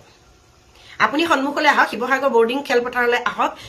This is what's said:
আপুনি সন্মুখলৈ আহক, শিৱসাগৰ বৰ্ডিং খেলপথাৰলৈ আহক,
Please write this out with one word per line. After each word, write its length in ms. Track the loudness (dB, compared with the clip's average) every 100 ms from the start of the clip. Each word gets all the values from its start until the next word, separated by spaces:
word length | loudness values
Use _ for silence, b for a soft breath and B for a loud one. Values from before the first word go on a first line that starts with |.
| -20 _ _ _ _ _ _ -20 B B
আপুনি 260 | 0 0 0
সন্মুখলৈ 440 | 0 0 0 2
আহক, 180 | 4 2
শিৱসাগৰ 380 | 0 -2 0 2
বৰ্ডিং 340 | 2 2 0
খেলপথাৰলৈ 540 | -2 -2 0 -2 0 0
আহক, 340 | -2 -2 -4 -4